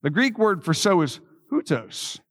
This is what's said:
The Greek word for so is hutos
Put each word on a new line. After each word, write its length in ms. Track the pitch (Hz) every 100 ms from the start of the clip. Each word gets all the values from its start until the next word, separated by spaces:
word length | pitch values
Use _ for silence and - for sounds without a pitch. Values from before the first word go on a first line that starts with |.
The 60 | 143
Greek 300 | 151 262 220
word 260 | 214 190
for 80 | 151
so 300 | 156 208 185
is 180 | 143 - - _ _
hutos 680 | 294 - 131 110 - - - _